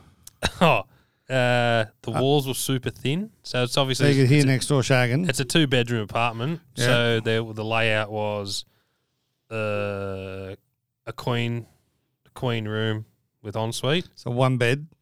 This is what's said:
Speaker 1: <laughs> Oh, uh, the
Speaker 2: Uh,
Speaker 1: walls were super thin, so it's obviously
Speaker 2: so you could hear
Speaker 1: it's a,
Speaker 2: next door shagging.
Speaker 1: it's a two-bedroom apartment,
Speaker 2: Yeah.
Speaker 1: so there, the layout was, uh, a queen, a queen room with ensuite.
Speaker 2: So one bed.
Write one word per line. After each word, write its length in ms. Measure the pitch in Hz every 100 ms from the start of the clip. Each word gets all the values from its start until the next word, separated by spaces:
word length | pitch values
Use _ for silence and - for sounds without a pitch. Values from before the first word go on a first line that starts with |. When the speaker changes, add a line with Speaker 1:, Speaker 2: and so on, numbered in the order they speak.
| - _ - -
Speaker 1:
<laughs> 180 | - -
Oh, 260 | 170 117 - _ _ _ -
uh, 560 | 131 123 123 120 117 107 _
the 100 | -
Speaker 2:
Uh, 80 | 113
Speaker 1:
walls 260 | 135 147 135
were 80 | 123
super 340 | - 131 127
thin, 400 | - 123 160 214 _
so 180 | - 127
it's 140 | 123 -
obviously 300 | 135 127 147
Speaker 2:
so 20 | 139
you 60 |
could 60 | 127
hear 100 | 131
Speaker 1:
it's 60 | 135
a, 20 |
Speaker 2:
next 180 | 127 -
door 140 | 143
shagging. 480 | 110 131 123 135 180
Speaker 1:
it's 100 | 135
a 60 | 131
two-bedroom 560 | 170 147 131 117 120
apartment, 600 | 101 117 120 113 127 165 _ -
Speaker 2:
Yeah. 100 | 123
Speaker 1:
so 340 | 120 117 113
there, 240 | 113 113
the 200 | 113 107
layout 480 | 110 113 113 107 107
was, 540 | 107 104 104 101 98 - _ _ _ _ _ _ _ -
uh, 1040 | 110 107 104 101 101 98 95 95 95 95 101 _ _ _ _ -
a 80 | -
queen, 520 | - 120 120 120 113 _ _ _ _ _ _
a 40 |
queen 360 | - 127 117 107
room 380 | 107 110 107 107 _ _ _
with 140 | 107 110
ensuite. 540 | 113 - 127 170 - -
Speaker 2:
So 160 | 123
one 260 | 123 131 123
bed. 300 | 120 143 156 _